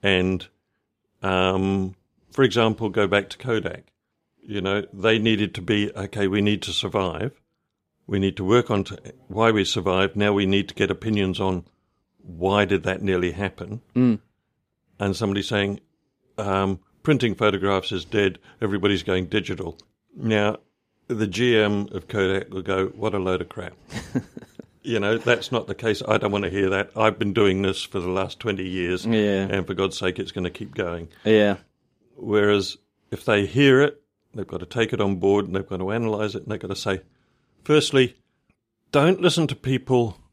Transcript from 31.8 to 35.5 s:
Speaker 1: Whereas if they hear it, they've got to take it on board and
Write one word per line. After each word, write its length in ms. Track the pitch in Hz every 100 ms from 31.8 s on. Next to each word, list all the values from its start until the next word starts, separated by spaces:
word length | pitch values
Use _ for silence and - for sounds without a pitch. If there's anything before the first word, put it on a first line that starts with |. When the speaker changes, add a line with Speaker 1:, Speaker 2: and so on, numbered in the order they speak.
| _ _ _ -
Speaker 1:
Whereas 600 | - 104 104 104 92 - _ _ _
if 120 | 101
they 220 | - 104
hear 380 | 98 107 139 131
it, 180 | 147 - _ _ _
they've 120 | 117 95
got 140 | 92
to 60 | 87
take 280 | 127 110
it 60 | 113
on 160 | 101 95
board 280 | 95 101
and 100 | 98